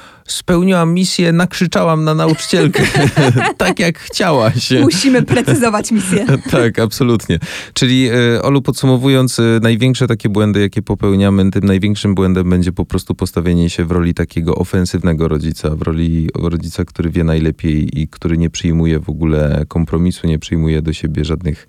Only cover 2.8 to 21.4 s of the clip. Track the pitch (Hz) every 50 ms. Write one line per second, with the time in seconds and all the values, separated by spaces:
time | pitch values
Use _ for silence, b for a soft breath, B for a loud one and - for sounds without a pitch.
2.8 | - - - - 139 135 - - 143 127 117 127 - - - - - 175 170 -
3.8 | 175 170 165 - - - - - 214 180 156 127 107 113 - 117 - - 127 131
4.8 | - 339 - 190 - 269 254 240 - - - 247 - - - 294 240 226 208 208
5.8 | 208 - 226 208 190 185 180 202 214 240 139 127 - - - 147 120 113 - -
6.8 | 113 110 - - 131 120 117 101 - - 87 80 B B B B B B B -
7.8 | 131 123 127 131 131 117 113 123 120 120 117 101 - 131 139 139 - - 127 -
8.8 | - 135 131 123 127 139 135 131 127 123 - - 117 113 113 113 107 113 117 107
9.8 | 123 127 123 - 131 120 117 104 - 110 98 104 107 107 101 104 101 95 - 110
10.8 | 95 - 104 - - 101 98 98 98 98 98 98 95 98 90 101 87 101 95 95
11.8 | 95 104 104 - - 101 98 90 95 92 92 92 90 90 90 90 87 90 87 -
12.8 | 85 - - 92 - - 85 - 95 87 - - 82 90 87 85 85 85 - -
13.8 | 85 82 90 87 85 87 85 - 82 - - 87 82 82 - - 90 - - 95
14.8 | 90 87 - 90 80 90 80 76 82 78 78 73 78 80 78 - - 78 78 76
15.8 | - 82 80 80 82 82 80 82 80 - - - 82 85 82 82 82 85 - -
16.8 | - - - - 85 82 78 87 82 80 80 80 78 78 76 - - 80 76 76
17.8 | 73 - - 73 80 - - - - 82 82 82 82 80 - - - 85 80 82
18.8 | 82 82 78 76 - - - 73 80 80 78 76 76 73 73 73 76 - - 82
19.8 | 82 - - 82 87 90 85 - - 82 78 78 - - 82 82 78 80 78 78
20.8 | 76 80 76 - - 78 73 78 76 78 78 -